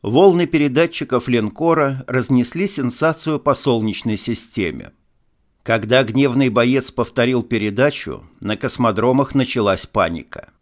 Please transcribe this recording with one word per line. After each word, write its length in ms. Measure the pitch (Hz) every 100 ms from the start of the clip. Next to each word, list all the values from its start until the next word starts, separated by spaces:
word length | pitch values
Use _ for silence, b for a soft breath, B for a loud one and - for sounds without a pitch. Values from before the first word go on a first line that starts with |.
Волны 420 | 101 127 190 170
передатчиков 840 | 170 156 147 131 170 - 156 127 123
линкора 760 | 120 107 - 165 156 139 131 -
разнесли 640 | 127 120 127 120 165 196
сенсацию 720 | - 127 - 156 156 - 151
по 140 | 147
Солнечной 640 | 131 143 117 107 95 117 107
системе. 760 | - 110 - - 87 64 - _ _ _ _ _ _ _
Когда 400 | - 113 107 127
гневный 480 | 120 120 139 123 131
боец 400 | 110 120 131 -
повторил 520 | - 117 - 120 123
передачу, 840 | 117 117 104 104 143 - - 65 - _
на 160 | 98 107
космодромах 760 | 135 - 117 101 120 131 135
началась 520 | 139 127 123 101 92 -
паника. 680 | 104 85 82 - - - _